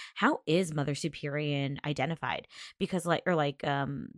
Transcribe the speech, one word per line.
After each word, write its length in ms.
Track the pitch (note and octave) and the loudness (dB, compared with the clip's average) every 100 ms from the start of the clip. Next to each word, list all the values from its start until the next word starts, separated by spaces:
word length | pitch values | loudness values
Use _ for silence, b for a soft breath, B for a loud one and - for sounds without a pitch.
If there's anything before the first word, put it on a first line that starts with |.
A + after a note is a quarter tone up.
| B B | B B
how 260 | A#3 - - | 2 2 2
is 280 | E3+ F3 | 2 2
Mother 220 | D3 C#3+ C#3+ | 0 0 0
Superior 800 | D#3+ - D3 D3 D3 C#3+ C#3 C#3 D3 | -4 -4 -6 -2 0 0 0 -2 -2
identified? 600 | C#3+ C#3+ E3 B2 D#2 - B B B | 0 0 0 -2 -4 -6 B B B
Because, 260 | G3 F#3 E3+ | -2 0 2
like, 180 | D#3+ - | 2 2
or, 100 | D#3+ | 2
like, 280 | C#3+ C3+ D3 | 2 0 0
um, 440 | C#3 C#3 C#3+ - | 0 0 -4 -8